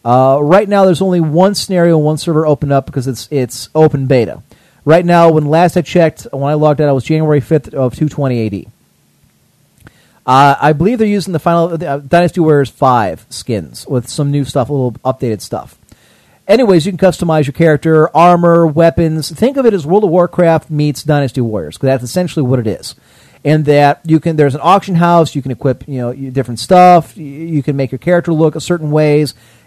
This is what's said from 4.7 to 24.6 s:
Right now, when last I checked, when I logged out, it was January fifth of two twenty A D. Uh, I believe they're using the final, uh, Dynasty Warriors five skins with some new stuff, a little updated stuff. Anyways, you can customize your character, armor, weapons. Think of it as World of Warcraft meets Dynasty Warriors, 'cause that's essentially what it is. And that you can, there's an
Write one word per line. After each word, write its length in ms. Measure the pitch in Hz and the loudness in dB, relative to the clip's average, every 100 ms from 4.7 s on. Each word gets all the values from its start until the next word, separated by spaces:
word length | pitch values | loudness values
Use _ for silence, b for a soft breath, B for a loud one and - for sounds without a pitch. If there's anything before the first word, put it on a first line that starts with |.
| b | b
Right 200 | - 165 | 2 2
now, 280 | 175 175 170 | 4 4 4
when 140 | 156 147 | 2 2
last 300 | 156 180 185 | 2 2 0
I 60 | |
checked, 460 | 160 180 160 - - | -2 0 0 -2 -12
when 180 | 139 139 | -6 -4
I 40 | |
logged 260 | 151 151 147 | 0 0 2
out, 80 | 147 | 0
it 40 | |
was 120 | 135 | 0
January 360 | - 156 156 147 | 0 -2 0 0
fifth 340 | - 156 - | 0 -2 -2
of 200 | 139 127 | -4 -4
two 140 | - 151 | -2 -6
twenty 300 | - 135 123 | -4 -4 -2
A 100 | 110 | -4
D. 200 | 95 - _ _ _ _ _ _ _ _ _ _ _ b b b b | -6 -12 _ _ _ _ _ _ _ _ _ _ _ b b b b
Uh, 300 | - 131 143 139 | 0 4 4 4
I 140 | 143 | 0
believe 260 | 151 175 247 | 0 0 0
they're 80 | 214 | 0
using 240 | 208 185 | -2 -4
the 80 | 165 | -4
final, 320 | 175 170 170 | 0 0 0
uh, 260 | 170 165 139 | -4 -6 -8
Dynasty 420 | 139 170 175 - | -2 0 2 0
Warriors 300 | 160 147 135 | 2 2 0
five 560 | - 135 123 101 82 - | 0 2 2 0 -4 -14
skins 580 | - - 110 73 58 - | -16 -6 -6 -6 -14 -6
with 220 | 131 120 | -6 -6
some 220 | - 143 | -6 -2
new 140 | 143 | -2
stuff, 260 | 135 143 123 | -2 -4 -2
a 20 | |
little 200 | 143 127 107 | -2 -4 -4
updated 360 | 131 127 123 104 | -6 -4 -4 -6
stuff. 360 | - 107 - _ _ b b b b b - | -8 -12 -12 _ _ b b b b b 0
Anyways, 400 | 214 233 180 160 | 2 4 2 0
you 60 | |
can 60 | 185 | 0
customize 460 | 185 170 175 156 | 0 0 -2 0
your 80 | 135 | -2
character, 560 | - 165 147 165 160 156 151 | 0 2 2 2 2 2 4
armor, 500 | 175 175 175 170 165 | 4 4 4 4 2
weapons. 640 | 147 165 165 165 160 147 | 2 2 2 -2 -2 -8
Think 280 | 160 240 277 | -2 -2 0
of 80 | 247 | 0
it 80 | |
as 100 | 202 | 0
World 200 | 143 196 | 0 0
of 60 | 208 | 2
Warcraft 600 | 175 175 - 170 160 - | 2 0 2 2 0 -2
meets 320 | 151 147 143 | -2 -2 -4
Dynasty 400 | 147 147 135 131 | -2 -2 -2 -4
Warriors, 340 | 117 107 78 - | -4 -4 -8 -4
'cause 120 | 135 | -2
that's 160 | 131 | -2
essentially 420 | 120 - 175 160 123 | -2 -4 -4 -4 -2
what 120 | 127 | -2
it 80 | 110 | -2
is. 280 | 92 - - b b b b | -6 -10 -20 b b b b
And 220 | - 156 147 | 0 0 2
that 340 | 143 143 143 | 4 4 0
you 140 | 165 160 | 0 0
can, 160 | 170 156 | 0 0
there's 180 | 143 | 0
an 80 | 139 | 0